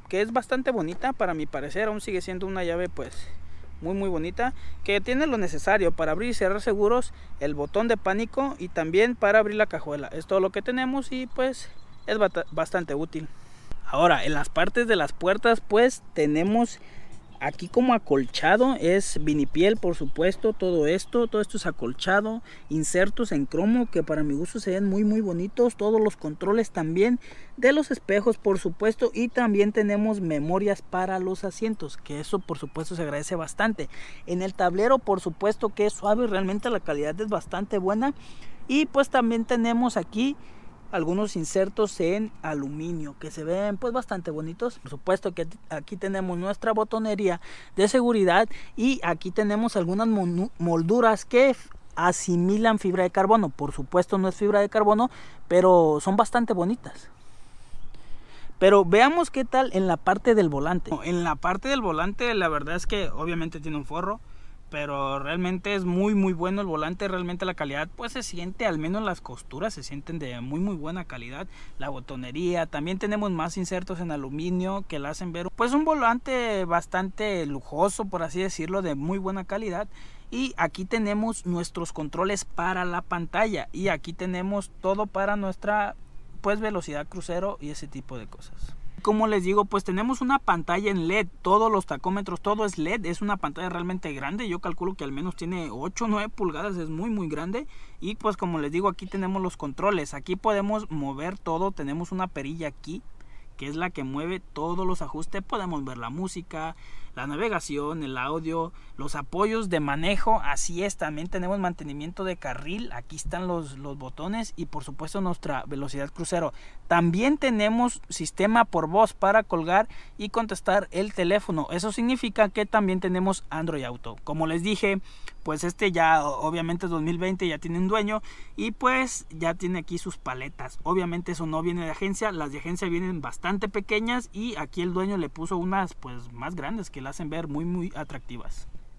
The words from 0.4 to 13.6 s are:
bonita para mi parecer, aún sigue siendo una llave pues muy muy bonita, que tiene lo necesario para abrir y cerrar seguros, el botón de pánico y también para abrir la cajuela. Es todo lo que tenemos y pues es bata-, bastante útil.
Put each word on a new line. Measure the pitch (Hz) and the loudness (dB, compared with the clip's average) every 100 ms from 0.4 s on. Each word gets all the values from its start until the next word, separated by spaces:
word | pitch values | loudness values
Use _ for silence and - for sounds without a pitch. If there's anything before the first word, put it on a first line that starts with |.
| - 269 262 | 0 0 2
bonita | 240 160 180 254 | 0 -2 -2 -2
para | 262 190 | 0 0
mi | 160 151 | 0 -4
parecer, | 147 143 - 214 | -4 -4 -2 0
aún | 214 | -2
sigue | 214 185 | -4 -4
siendo | 185 185 190 | -4 -4 -4
una | 190 | -2
llave | 175 170 180 | -2 0 -2
pues | 160 135 - - - - - - - | -4 -6 -4 -4 -4 -6 -8 -8 -8
muy | 160 | -4
muy | 196 196 | -2 0
bonita, | 170 165 180 240 - - - | 0 -2 0 -2 0 -4 -2
que | - 202 | 0 2
tiene | 202 254 311 | 2 2 2
lo | 233 | 2
necesario | 180 151 - 208 175 | 0 2 4 4 4
para | - 156 | 4 2
abrir | 156 240 | 0 0
y | |
cerrar | 226 190 202 | 2 2 2
seguros, | 226 208 208 240 247 - - - | 0 4 4 4 2 -6 -10 -4
el | 143 | -2
botón | 147 143 196 233 | -2 0 0 2
de | 220 | 2
pánico | 190 196 226 - 277 - | 2 0 0 0 -2 -4
y | 180 | -4
también | - 160 175 233 | -2 2 4 4
para | 240 202 214 | 4 6 6
abrir | 208 214 | 6 2
la | |
cajuela. | 208 156 156 147 135 | 0 0 -4 -6 -6
Es | 160 - | -8 0
todo | 190 | 2
lo | 190 | 4
que | 202 | 0
tenemos | 202 254 262 269 269 | -2 -2 0 -2 -2
y | 254 254 | -4 -4
pues | - 262 254 - - - - - | -2 -2 -2 -8 -10 -12 -10 -2
es | 214 | 2
bata-, | 196 175 - | 2 2 -2
bastante | 156 160 185 175 | -2 0 -2 -2
útil. | 143 160 160 151 - - - | -4 -4 -6 -8 -10 -14 -14